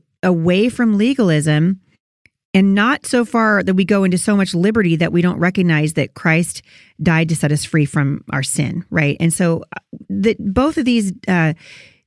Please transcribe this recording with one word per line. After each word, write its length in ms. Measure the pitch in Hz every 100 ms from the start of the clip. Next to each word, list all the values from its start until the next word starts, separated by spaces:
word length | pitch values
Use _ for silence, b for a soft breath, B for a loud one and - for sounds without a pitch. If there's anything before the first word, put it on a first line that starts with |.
| _ _
away 460 | 185 170 165 180 240
from 280 | 240 233 202
legalism 840 | 233 262 196 151 151 151 170 190 _ _ _ _ _ _ _
and 220 | 190 196 196
not 300 | 226 294 -
so 180 | 247
far 400 | 233 233 220 208
that 120 | 185 185
we 100 | 180
go 180 | 202
into 140 | 190 180
so 180 | - 202
much 180 | 190
liberty 420 | 170 196 220 180 160
that 160 | 165
we 80 | 175
don't 180 | 180 -
recognize 540 | 175 190 180 156 151
that 220 | 160 - -
Christ 460 | 170 160 170 - b b b -
died 280 | 160 165 165
to 60 | 156
set 160 | 147
us 120 | 151
free 220 | - 156 139
from 380 | 156 139 147 -
our 120 | 139
sin, 400 | 131 - 143 - -
right? 260 | - 143 -
And 120 | 165
so, 320 | - 170 165 - -
uh, 40 | - - -
the, 260 | 196 214 -
both 380 | 202 202 285 320
of 80 | 247
these, 280 | 240 196 185 -
uh, 260 | 180 160 165 B B B B